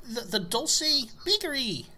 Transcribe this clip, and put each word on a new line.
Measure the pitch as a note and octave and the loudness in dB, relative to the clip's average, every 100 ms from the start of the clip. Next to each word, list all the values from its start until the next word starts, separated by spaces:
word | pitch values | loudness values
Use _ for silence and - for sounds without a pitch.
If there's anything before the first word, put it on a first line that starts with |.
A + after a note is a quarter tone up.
| - | -6
the, | A3+ | -6
the | G#3 G#3 | -2 -2
Dulce | F3 A3+ D#4 - D#4 D#4 A#3 - | 0 -2 2 2 4 2 0 -6
Bakery. | - G#4 F#4 C#4 B3 D3+ A2+ | 0 2 2 -2 -2 -2 -6